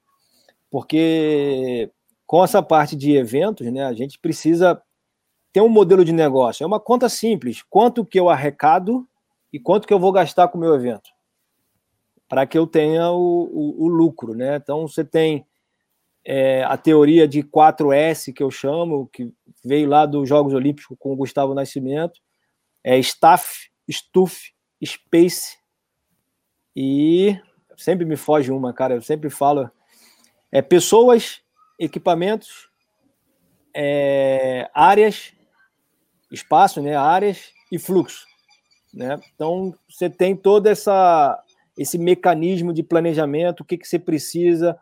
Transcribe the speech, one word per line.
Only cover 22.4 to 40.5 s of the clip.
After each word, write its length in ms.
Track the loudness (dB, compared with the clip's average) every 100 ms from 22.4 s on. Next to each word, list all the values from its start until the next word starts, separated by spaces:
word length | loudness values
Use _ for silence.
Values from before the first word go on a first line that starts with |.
| _ _ _ _
é 160 | 0 0
staff, 720 | 0 2 4 4 0 -16 -20 _ -14
stuff, 640 | -14 -2 0 0 -4 -20 _ _ _ -14
space 720 | -14 _ 2 2 0 -12 -18 _ _ _ _ _ _ _ _ _ _ _ -8
e 600 | -4 0 2 2 0 -2 _ _ _ -8
sempre 300 | -4 -4 -4
me 100 | -6
foge 360 | 0 0 0
uma, 200 | -4 -6
cara, 220 | -4 -4
eu 80 | -4
sempre 300 | -4 -8 -8
falo, 360 | -2 0 0 -4 _ _ _ _ _ _ _ _
é 100 | -2
pessoas, 800 | 2 2 4 4 6 4 0 -14 _ _ _ _
equipamentos, 880 | -10 -6 -4 -2 -2 -6 -10 -20 _ _ _ _ _ _ _ _ _ _ _
é, 960 | -6 -4 -2 0 0 0 -2 -4 -6 -6
áreas, 600 | 4 4 6 2 0 -14 _ _ _ _ _ _ _ _ _ _
espaço, 500 | -20 0 2 2 0
né, 140 | -4 -2
áreas 560 | 0 0 -2 -6 -14 _ _
e 80 | -10
fluxo, 460 | -2 -2 -2 -10 _ _ _ _ _ _ _
né? 260 | -14 -10 -10 -14
Então, 400 | -8 -6 -6 -8 -12 _
você 200 | -8 -8
tem 260 | -2 -2 0
todo 320 | 2